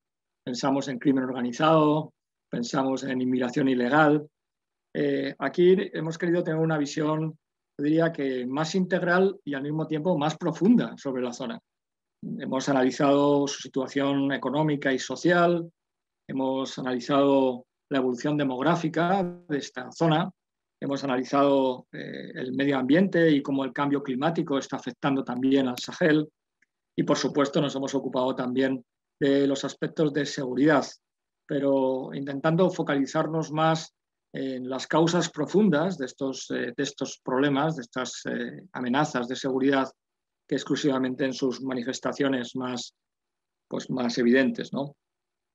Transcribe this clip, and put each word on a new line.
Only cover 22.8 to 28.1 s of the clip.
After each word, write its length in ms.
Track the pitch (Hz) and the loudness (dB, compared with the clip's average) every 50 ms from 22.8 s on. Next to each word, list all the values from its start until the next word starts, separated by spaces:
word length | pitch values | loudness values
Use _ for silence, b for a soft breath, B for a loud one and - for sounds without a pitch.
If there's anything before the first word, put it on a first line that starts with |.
| 127 127 147 175 196 185 - 170 165 160 | 2 4 4 4 4 4 4 4 4 4
y 100 | 151 139 | 4 4
cómo 240 | 139 - 135 135 135 | 2 0 -2 -2 -2
el 80 | 131 - | -4 -4
cambio 300 | 147 143 143 143 139 139 | -2 -2 0 0 -2 -2
climático 560 | - 127 123 143 170 165 185 160 165 139 135 | -4 -4 -2 -2 -2 0 -2 -2 -2 -2 -4
está 180 | 131 - 139 | -4 -4 -8
afectando 460 | 120 - 127 120 - - 143 135 135 127 | -8 -8 -10 -8 -4 -2 -2 0 0 -2
también 460 | - 127 123 131 135 135 139 135 127 | -4 -4 -2 2 2 4 4 2 2
al 100 | 123 120 | -2 -6
Sahel 500 | - - - - 180 160 151 156 151 - _ _ _ _ _ _ _ _ _ _ _ _ - | -8 -8 -4 0 2 4 4 2 0 -2 _ _ _ _ _ _ _ _ _ _ _ _ -4
y, 60 | - - | -4 0
por 120 | 147 147 | 0 0
supuesto, 440 | - - 127 117 147 139 135 - 170 | 0 0 -2 2 2 0 2 2 0
nos 140 | 143 135 123 | 0 0 -2
hemos 180 | 135 139 127 - | -4 -4 -2 -4
ocupado 400 | 135 127 131 | -4 -4 -2